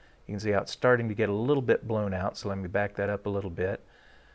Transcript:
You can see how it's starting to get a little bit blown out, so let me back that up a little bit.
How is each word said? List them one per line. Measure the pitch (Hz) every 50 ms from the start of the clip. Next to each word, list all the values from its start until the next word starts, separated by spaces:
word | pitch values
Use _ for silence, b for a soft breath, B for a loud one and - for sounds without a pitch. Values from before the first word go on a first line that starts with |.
| b b b b b
You | - 104
can | 101
see | 107 107
how | 101 95
it's | - -
starting | - - - 127 123 117 117 113
to | 104
get | 104 107 101
a |
little | 101 107 117 131 147 139
bit | 123 113 113 - -
blown | 110 110 107 104 101 95
out, | 92 92 107 -
so | - - 104
let | 98 98
me | 95 90
back | 101 101 101 101 -
that | - 101 101
up | 104 101 -
a | 104
little | 98 101 98 95
bit. | 85 - 92 95 107 - - b b b b b b b b b